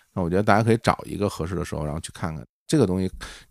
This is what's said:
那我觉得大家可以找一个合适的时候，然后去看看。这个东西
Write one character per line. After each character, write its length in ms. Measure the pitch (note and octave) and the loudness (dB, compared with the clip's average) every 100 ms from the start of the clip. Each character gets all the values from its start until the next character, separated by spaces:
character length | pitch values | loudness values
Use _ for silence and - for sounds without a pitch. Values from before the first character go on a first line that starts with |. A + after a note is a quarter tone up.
| _ | _
那 80 | - | -4
我 80 | E2+ | 0
觉 60 | F#2 | 2
得 80 | |
大 120 | G#2+ G2+ | 4 4
家 60 | |
可 100 | A2+ | 6
以 60 | A2+ | 2
找 160 | - - - | 2 0 -4
一 100 | E2 | -4
个 120 | G2+ | -4
合 180 | - E2 | -2 -6
适 80 | F2 | -4
的 80 | |
时 100 | D#2+ | -6
候， 100 | D#2 | -6
然 100 | D2+ | -4
后 60 | D2+ | -6
去 120 | - | -8
看 200 | - E2+ D#2 | -8 -8 -8
看。 100 | A#1+ _ - | -14 _ 0
这 100 | D#3 | 2
个 80 | G2+ | 4
东 160 | F#2 | 2
西 80 | F#2 - - - - | -2 -6 -14 -16 -12